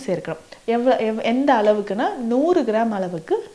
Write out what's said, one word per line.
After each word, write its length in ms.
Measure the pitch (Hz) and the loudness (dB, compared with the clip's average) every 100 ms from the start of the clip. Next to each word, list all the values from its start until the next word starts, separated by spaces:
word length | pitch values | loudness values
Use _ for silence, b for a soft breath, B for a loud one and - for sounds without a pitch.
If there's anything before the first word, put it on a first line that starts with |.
| - | -2
சேர்க்கிறோம். 300 | 170 165 160 B B - | -4 -4 -10 B B -2
எவ்வ-, 320 | 233 254 - | 0 2 2
எவ்-, 240 | 220 220 | 0 -2
எந்த 320 | - 247 285 | 0 2 4
அளவுக்குன்னா, 640 | 240 214 214 202 202 349 349 | 4 4 2 0 -2 -2 -2
நூறு 460 | 233 247 320 359 | -2 2 2 2
கிராம் 280 | 226 214 226 | 2 0 0
அளவுக்கு 600 | 202 185 170 - 427 - | -2 -4 -6 -4 -4 -4